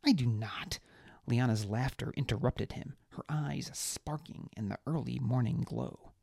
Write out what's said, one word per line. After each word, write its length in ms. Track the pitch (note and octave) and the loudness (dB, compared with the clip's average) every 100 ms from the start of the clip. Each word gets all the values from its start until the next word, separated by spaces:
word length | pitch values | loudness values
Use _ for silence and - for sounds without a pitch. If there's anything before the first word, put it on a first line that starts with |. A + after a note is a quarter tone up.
"I 80 | - | 6
do 160 | G#3 A#2+ | 6 6
not." 520 | A2 A2 - - - - - - - - | 2 -2 -6 -6 -8 -10 -20 -20 -16 2
Liana's 400 | A#2 B2+ A2 G#2 | 4 6 4 2
laughter 480 | G#2+ C3 - A#2+ - | 0 0 -2 -6 -2
interrupted 580 | B2+ A2 B2 - - | 0 2 2 0 -4
him, 220 | - - - _ | -4 -10 -12 _
her 140 | - - | -14 -4
eyes 440 | D3+ D3 C#3+ - | -2 0 -2 -6
sparking 760 | - - - - D3+ E3 - - - | -6 -6 -6 -6 -6 -8 -12 -12 -6
in 140 | G#2 | -4
the 100 | - - | -4 -2
early 340 | E3 A#2+ A#2+ | -2 0 -2
morning 420 | B2 B2+ A#2 - | 2 4 4 2
glow. 500 | - A2+ B2 - - - | 0 -2 -4 -6 -18 -20